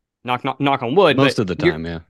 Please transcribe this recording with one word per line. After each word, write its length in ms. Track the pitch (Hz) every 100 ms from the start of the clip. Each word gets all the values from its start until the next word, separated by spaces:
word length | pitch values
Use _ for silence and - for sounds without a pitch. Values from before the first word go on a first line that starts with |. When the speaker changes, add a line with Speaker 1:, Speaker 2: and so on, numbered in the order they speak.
| _ _ 120
Speaker 1:
knock, 180 | 123
knock, 160 | 135 -
knock 240 | 143 139
on 100 | 117 165
wood, 200 | 175 131
Speaker 2:
Most 220 | 139 123
Speaker 1:
but 60 | 95
Speaker 2:
of 80 | 82
the 60 | 175
Speaker 1:
you're 60 |
Speaker 2:
time, 120 | 160 82
yeah. 140 | 82